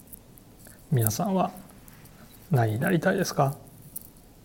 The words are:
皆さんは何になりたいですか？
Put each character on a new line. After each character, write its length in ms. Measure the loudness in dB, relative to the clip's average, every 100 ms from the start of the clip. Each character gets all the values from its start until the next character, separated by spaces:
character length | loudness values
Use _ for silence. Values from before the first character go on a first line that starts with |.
| -20 -20 -20 -20 -20 -20 -20 -16 -2
皆 200 | 2 2
さ 140 | 0
ん 100 | 0
は 180 | 0 -2 -6 -20 -20 -20 -20 -20 -20 -20 -14 0
何 240 | 2 2
に 60 | 0
な 100 | 0
り 100 | 2
た 140 | 2
い 20 | 0
で 80 |
す 100 | -2
か？ 220 | 0 0 -2 -12 -20 -16 -16 -16 -20 -20 -20